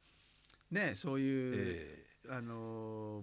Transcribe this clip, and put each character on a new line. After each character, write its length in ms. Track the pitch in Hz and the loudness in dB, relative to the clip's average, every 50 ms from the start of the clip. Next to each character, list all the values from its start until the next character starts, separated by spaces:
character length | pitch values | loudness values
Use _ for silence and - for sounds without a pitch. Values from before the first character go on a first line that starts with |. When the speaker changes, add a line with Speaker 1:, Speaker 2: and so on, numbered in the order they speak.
| - - - - - - - - - - - - - - | -4 -20 -20 -20 -20 -20 -20 -20 -20 -20 -20 -20 -10 -2
Speaker 1:
ね、 220 | 165 196 202 151 98 | 2 2 4 4 2
そ 200 | - - 151 135 | 2 0 2 2
う 60 | 135 | 4
い 300 | 135 135 135 131 127 127 | 4 4 4 4 2 2
う、 40 | 123 | 2
Speaker 2:
え 420 | 101 98 92 87 82 76 73 76 73 | 2 2 2 0 -2 -4 -8 -10 -14
え。 300 | - - - - - 123 | -16 -20 -20 -18 -10 -6
Speaker 1:
あ 100 | 131 127 | -6 -4
の、 840 | 117 117 117 113 113 113 113 113 110 110 110 110 107 107 104 104 | -4 -4 -4 -4 -4 -4 -4 -4 -4 -4 -4 -4 -4 -4 -4 -6